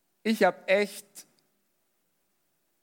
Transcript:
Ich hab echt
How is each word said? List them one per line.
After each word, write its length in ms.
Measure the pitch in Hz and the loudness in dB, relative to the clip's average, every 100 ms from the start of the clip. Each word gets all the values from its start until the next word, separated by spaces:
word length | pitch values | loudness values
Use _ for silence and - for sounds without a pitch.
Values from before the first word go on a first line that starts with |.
| _ _ | _ _
Ich 180 | 214 220 | -4 2
hab 260 | 185 180 - | 2 0 0
echt 360 | 196 202 - - - - _ _ _ _ _ _ _ _ _ _ _ _ _ _ _ | 0 -2 -8 -20 -20 -20 _ _ _ _ _ _ _ _ _ _ _ _ _ _ _